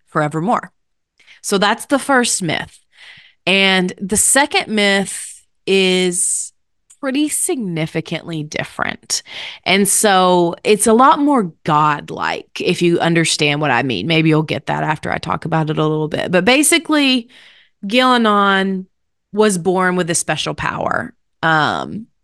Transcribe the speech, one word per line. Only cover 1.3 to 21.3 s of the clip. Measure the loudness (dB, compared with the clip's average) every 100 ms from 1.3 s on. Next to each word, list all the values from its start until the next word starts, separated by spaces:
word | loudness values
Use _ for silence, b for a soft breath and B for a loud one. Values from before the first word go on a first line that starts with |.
| b
So | -4 0
that's | 0 0 -2
the | -4
first | 2 0 2 -2
myth. | -4 -4 -8 -16 _ B B B B B 0
And | 2 4 2 0 -4
the | -4 0
second | 2 2 2 0 -2
myth | 0 2 0 -2 -8 -16 -20 _ _ 0
is | 2 2 2 0 0 -4 -4 -8 _ _ _ _ _
pretty | -4 -2 -2
significantly | -2 -4 -4 -4 -4 -4 -4 -6 -10 -8 -10
different. | -6 -6 -6 -4 -6 -6 _ -8 B B B B -2
And | 0 2
so | 2 2 4 4 4 2 0
it's | 0 2 4
a |
lot | 6 6 4
more | 2 2 0 -6 0
godlike, | 2 2 0 -6 -6 -4 -4 -10 -6
if | -2 2
you | 2 2
understand | 2 2 0 0 0 0
what | 0
I | 0
mean. | 0 -2 0
Maybe | 2 4
you'll | 2
get | 0 -6 -4
that | -4 -2
after | -4 -4
I | -6
talk | -4 -6
about | -2 -2 -2
it | -2
a | -2
little | -2 -4
bit. | -4 -2
But | 0 2
basically, | 2 2 0 0 0 2 0 -4 b b b b _ -2
Gil-Anon | 0 2 4 4 2 2 2 0 -4 -8 _ _ _ _
was | 0 2 2
born | 0 0 2 0
with | -2
a | -4
special | -4 -4 -4
power. | -4 -6 -4 -4 -4 -6 _ _